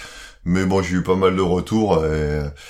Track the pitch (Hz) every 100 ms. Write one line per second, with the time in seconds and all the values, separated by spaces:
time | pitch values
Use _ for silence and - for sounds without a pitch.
0 | - - - - 82 92 95 95 90 90
1 | 87 92 95 92 90 90 87 110 107 82
2 | 78 78 76 76 73 - -